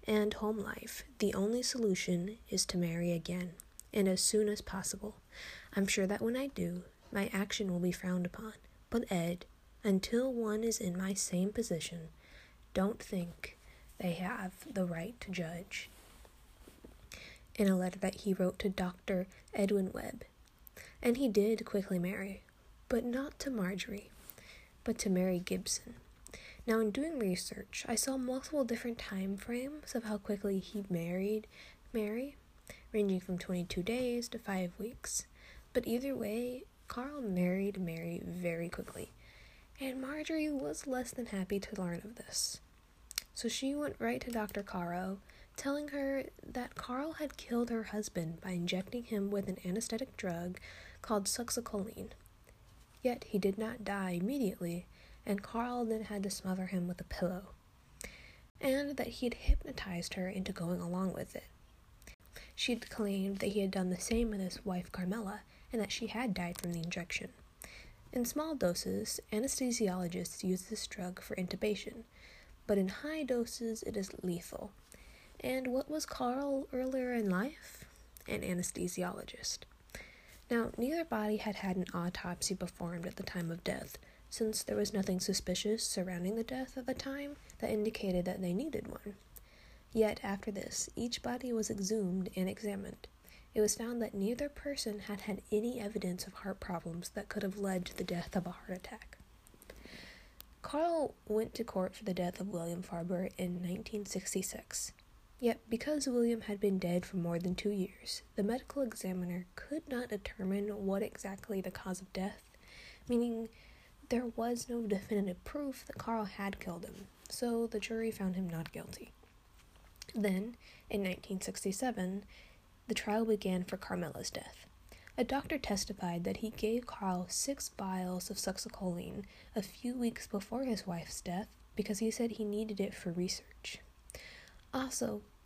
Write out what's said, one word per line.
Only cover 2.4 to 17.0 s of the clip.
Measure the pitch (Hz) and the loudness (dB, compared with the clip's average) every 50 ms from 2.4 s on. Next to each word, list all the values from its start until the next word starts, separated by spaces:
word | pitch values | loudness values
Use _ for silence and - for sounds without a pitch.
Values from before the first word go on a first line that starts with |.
| - - | -8 -2
is | 196 190 - | 2 2 2
to | - - 175 | 2 4 2
marry | 175 165 165 170 175 175 | 2 2 2 2 2 2
again, | 175 165 170 - 175 180 180 175 165 - - - - - - - | 2 2 0 -2 -2 -2 -2 -4 -6 -12 -18 -20 -18 -20 -14 -2
and | - 214 196 190 | 2 4 6 6
as | 185 185 | 6 6
soon | - - - 208 214 208 | 4 6 6 6 6 4
as | 208 - | 2 0
possible. | - - 190 190 - - - 196 208 214 - - - - - - - - - - - - - | -4 -6 -6 -4 -4 -4 -6 -6 -8 -10 -10 -12 -20 -18 -16 -14 -12 -12 -12 -14 -14 -2 2
I'm | 196 196 | 2 4
sure | 196 - 208 190 185 | 4 6 4 4 4
that | 202 - | 4 2
when | 226 226 240 | 2 2 2
I | 262 277 269 | 2 0 -2
do, | - - 175 170 175 180 - - - - - - | 0 0 0 0 0 -4 -6 -10 -18 -20 -14 -2
my | - 202 196 233 | 0 2 2 2
action | - 196 208 202 - - 208 190 | 2 0 0 2 0 0 2 2
will | 175 175 | 2 4
be | 180 180 | 4 4
frowned | 175 - - 180 180 180 175 | 2 2 0 0 2 2 2
upon. | 180 - - 226 220 - - - - - - - - | 0 -4 -6 -10 -10 -12 -14 -20 -20 -20 -20 -10 0
But | - 233 240 - | 0 0 2 4
Ed, | 196 170 165 170 175 180 - - - - - - - - - | 2 2 4 2 0 -2 -6 -16 -18 -20 -20 -20 -20 0 4
until | 208 190 190 - - 233 240 262 269 | 6 6 6 6 4 2 4 4 4
one | 247 233 226 214 214 214 226 | 2 2 2 2 2 2 2
is | 226 214 - | 2 2 2
in | 202 180 175 | 0 0 0
my | 185 190 190 196 | 0 0 0 2
same | - - - 185 180 185 202 | 0 0 2 4 4 4 4
position, | 202 240 226 - 180 160 - - 175 170 160 165 - - - - - - - - - - - - | 2 0 0 2 0 -2 -2 -4 -6 -8 -10 -12 -14 -18 -20 -20 -20 -20 -20 -20 -20 -20 -20 -2
don't | - 196 190 202 - - | 2 4 4 4 2 0
think | - - 208 185 170 175 - - - - - - - - - - - - - - | -4 -2 -2 0 0 -2 -6 -10 -12 -12 -12 -14 -20 -20 -20 -20 -20 -20 -10 -2
they | 190 180 | 0 0
have | 165 175 185 196 247 226 190 185 - - - 311 | 0 0 0 -2 -2 -2 -4 -6 -6 -8 -12 -6
the | 240 196 180 | 0 0 2
right | 175 165 165 175 226 240 - | 2 2 -2 -4 -6 -6 -8
to | - 202 | -8 -6
judge. | 185 180 165 160 175 170 196 - - - - - - - - - - - - - - - - - - - - - - - - - - - | -2 -2 -2 -2 -4 -8 -8 -8 -8 -8 -8 -10 -14 -20 -20 -20 -20 -20 -20 -20 -20 -20 -20 -20 -20 -20 -20 -20 -20 -18 -18 -18 -18 -18